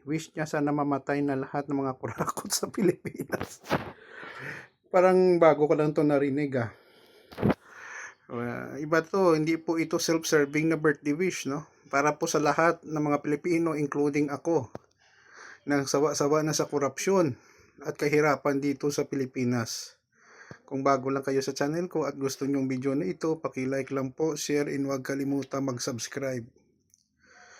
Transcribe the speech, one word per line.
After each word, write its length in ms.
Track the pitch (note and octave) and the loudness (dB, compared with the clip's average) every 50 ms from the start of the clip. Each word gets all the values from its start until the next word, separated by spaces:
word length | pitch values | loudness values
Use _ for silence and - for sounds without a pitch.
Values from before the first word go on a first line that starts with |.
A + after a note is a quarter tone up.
Wish 320 | - C3+ D3+ D#3+ D#3 - - | -8 -6 -6 -6 -6 -8 -8
niya 160 | E3 D#3 D#3 | -8 -6 -2
sana 240 | - D#3 D3 D3 D3 | -2 0 0 0 0
mamatay 480 | D3 C#3+ C#3+ C#3+ C3+ C3+ - C#3+ C#3+ | 0 0 0 -2 -2 0 -2 -2 0
na 160 | C#3+ C#3+ C#3 C3+ | 0 0 -2 -2
lahat 320 | C#3 - - C#3+ C#3+ D3 | -4 -4 -4 -6 -4 -2
ng 80 | C#3+ C#3 | -4 -2
mga 160 | C3+ C3+ C3 | -2 -4 -6
kurakot 560 | - - B2 A2+ - - - - - - G#3 - | -6 -8 -8 -6 -6 -6 -6 -6 -8 -8 -6 -4
<laughs> 40 | - | -4
sa 80 | - | -4
Pilipinas. 960 | F#3 - - G#3 E3+ - - - E3 - - - - - - - - - - - - - - - - - - - - - - - - - - - - - - - - _ _ _ - | -4 -2 0 2 2 2 0 -4 -12 -10 -10 -10 -6 -6 -6 -6 -8 -14 -14 -8 -4 -4 -4 -4 -6 -14 -18 -20 -20 -20 -18 -16 -16 -16 -14 -14 -14 -14 -14 -16 -20 _ _ _ 0
Parang 480 | - F#3 F3+ F#3 F#3 F#3 F#3 F#3 F3 E3+ | 4 6 6 6 6 6 6 6 6 8
bago 320 | E3+ D#3+ D3 C#3+ D3+ D3 | 8 8 8 6 6 4
ko 80 | E3 D3 | 4 4
lang 160 | D3+ D3+ D#3 | 4 2 2
to 80 | E3 | 4
narinig, 560 | D3+ D3 D3 C#3 C#3+ C#3+ C3 D3 D3+ C#3 C3 B2+ | 4 4 4 4 2 2 0 0 -2 0 0 -2
ah. 160 | A2+ G2+ - - _ _ - - _ - _ - _ - - - - - - - _ - - - - - - - - - - _ _ | -2 -4 -6 -14 _ _ -20 -20 _ -20 _ -20 _ -16 -6 0 2 2 2 2 _ -20 -20 -20 -18 -16 -16 -14 -16 -16 -18 _ _
Uh, 480 | - C3 A#2+ A#2+ A#2+ A#2+ B2 B2 A#2+ C3 C3+ | -10 -8 -6 -6 -6 -6 -8 -8 -10 -8 -8
iba 160 | D#3 D3+ E3 D#3+ | -4 0 2 0
to, 400 | D#3+ D#3 - G3 F#3+ F3 D#3+ D#3 | 0 2 2 4 6 6 6 4
hindi 160 | D#3 D#3 E3 D#3+ | 4 0 0 -2
po 160 | - - E3 E3 | -2 -2 -2 -2
ito 240 | D#3+ D#3+ F3 E3 | 0 0 0 -2
self-serving 720 | - - E3 D#3+ D#3+ - E3 D3+ C#3+ C#3 D3 D3+ D#3 D#3+ D#3+ | 0 2 0 0 0 2 2 4 2 2 0 0 0 0 0
na 40 | D#3 | 2
birthday 320 | D#3 D#3 C#3+ - - D3 D3 | 2 2 2 2 -2 -2 -2
wish, 320 | D#3+ F#3+ F3+ - - - | 0 0 -2 -2 -4 -6
no? 240 | C#3 C#3 D#3 D#3 - _ _ _ | -6 -6 -6 -8 -12 _ _ _
Para 320 | - - C#3 C#3+ D3+ D3 - | -2 0 2 2 2 0 0
po 80 | E3 | -2
sa 160 | E3 - D3+ | 0 0 2
lahat 400 | D3 D3 D3 - D#3+ E3+ E3 - | 2 2 4 4 4 4 2 0
ng 160 | - D#3 D#3 D3+ | -4 -6 -4 -2
mga 240 | D3+ D3 D3 C#3+ | 0 0 0 0
Pilipino, 560 | - D3 D3 D3 - F3 E3 E3 E3 E3 D#3 D3+ | 0 -2 -2 -2 0 0 0 0 0 0 -2 -2
including 480 | D3 D3 - C#3+ C#3+ D3 C#3 D3+ D3 C#3 C#3+ | -2 -2 0 0 0 2 2 0 0 0 -2
ako, 400 | - - E3+ E3 D3+ B2 - - - _ _ _ _ _ _ _ _ _ _ - - - - - - - | -4 -2 0 0 0 0 -2 -12 -18 _ _ _ _ _ _ _ _ _ _ -20 -20 -20 -20 -20 -12 -4
nang 160 | C#3+ C#3+ C#3+ | 0 0 0
sawa-sawa 640 | C#3 C3+ - C#3+ D3 D3+ D3 - D3+ C#3+ D3+ D#3 D3+ | 0 2 2 2 2 2 2 2 2 2 2 2 2
na 80 | D#3 D3 | 0 0
sa 160 | - D3+ - | 0 -2 0
korupsyon 640 | - C#3+ C#3 C3 - - - F#3 F#3+ F#3+ F3 C#3+ A#2 - - - - _ - _ _ - | 0 -2 -2 -2 -2 -2 0 2 4 4 4 2 0 -4 -12 -20 -20 _ -20 _ _ -16
at 160 | C#3+ D3+ D3 - | -10 -10 -6 -2
kahirapan 640 | D3+ D3 D3 D3 D3+ D3+ C#3 C3+ - D3 C#3 C#3 | -2 2 4 4 4 4 2 2 0 0 0 0
dito 240 | C#3 C#3+ C#3 C#3 - D3 C#3+ | 0 -2 -2 0 -2 -2 -2
sa 80 | - | -2
Pilipinas. 960 | C#3 - - C#3 C3 B2+ - C3+ B2+ A#2+ B2 A#2+ A2+ - - - - - - _ _ _ _ _ _ _ - - - - - - | -4 -4 -2 -4 -4 -4 -4 -2 -2 0 0 0 -2 -4 -6 -10 -12 -14 -18 _ _ _ _ _ _ _ -20 -20 -20 -20 -20 -20
Kung 240 | _ - C#3 C3+ C3+ | _ -10 -6 -2 2
bago 240 | C#3 C#3 C3+ B2+ C3+ | 2 2 2 2 -2
lang 160 | C3+ C#3 C3+ | -4 -2 -2
kayo 160 | C#3 C3+ C3+ | -2 -2 0
sa 160 | C3+ - C3+ - | -2 -2 -2 -2
channel 320 | C#3+ C#3+ D#3 E3+ F3+ F3 | -2 -2 -2 -2 -4 -4
ko 160 | - D#3+ D3 | -4 -4 -4
at 80 | C3+ C#3+ | -4 -4
gusto 320 | C#3+ C3+ C3+ C3 - C#3 | -4 -4 -4 -4 -4 -4
nyong 240 | C3+ C#3 C#3 C3+ C3 | -2 -2 0 0 -2
video 240 | C3 B2+ B2+ C#3 C3+ | -2 -2 -2 -2 -2
na 80 | C#3+ | -2
ito, 400 | F3 F#3 F3+ - - D#3+ D#3+ D#3 | -2 -4 -4 -4 -2 -2 -2 -2
paki-like 480 | - C3 - C3 C3 C3 C3+ C3+ C3 - | -4 -8 -6 -4 -4 -4 -4 -4 -4 -4
lang 240 | C#3 C3+ C3 C3 B2+ | -4 -4 -4 -4 -4
po, 240 | - D#3 D#3+ D3+ D3 | -4 -4 -2 -2 -4
share, 320 | - - D3 D3 D3 D#3 | -4 -2 0 0 0 0
and 160 | D3 C#3 C#3 | -2 -4 -2
huwag 160 | C3+ C#3 C3+ | -2 -4 -4
kalimutan 640 | C3 - C#3 C#3 C#3 C#3 C#3 C#3 B2+ - - C#3 C#3 | -4 -4 -4 -4 -2 -2 -2 -2 -4 -4 -4 -4 -4
mag-subscribe. 800 | C3+ B2+ A#2+ - D3 B2 A2+ - - - C#3 C3+ C3+ C3 B2 A#2 B2 _ _ _ _ _ _ _ _ _ _ _ _ _ _ _ _ - - - - - | -4 -4 -4 -6 -6 -6 -6 -8 -8 -8 -6 -6 -4 -6 -6 -8 -12 _ _ _ _ _ _ _ _ _ _ _ _ _ _ _ _ -20 -20 -20 -20 -20